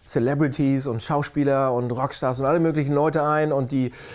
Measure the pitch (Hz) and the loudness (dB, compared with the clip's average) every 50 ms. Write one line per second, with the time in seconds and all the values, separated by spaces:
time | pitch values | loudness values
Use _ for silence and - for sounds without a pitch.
0 | _ - - 123 117 127 143 139 156 139 131 - 143 135 139 135 135 135 113 113 | _ -4 -2 0 0 0 2 0 0 0 0 0 0 0 0 0 -2 -4 -6 -6
1 | - - 156 147 143 - - 147 143 139 139 135 139 131 127 123 123 120 120 123 | -4 -2 -2 -2 -2 -2 -2 0 0 2 2 2 2 2 0 0 -2 -2 -2 -2
2 | 131 135 - - 143 127 127 123 135 135 160 175 165 165 147 151 143 139 147 143 | -4 -4 -4 -2 -2 -2 -2 0 0 2 2 4 2 2 2 0 0 2 2 2
3 | 147 160 147 160 147 151 151 151 156 151 143 139 131 120 139 135 131 120 - - | 2 2 2 2 0 2 2 2 2 2 2 0 0 0 0 0 0 -2 -4 -10
4 | - - | -18 -18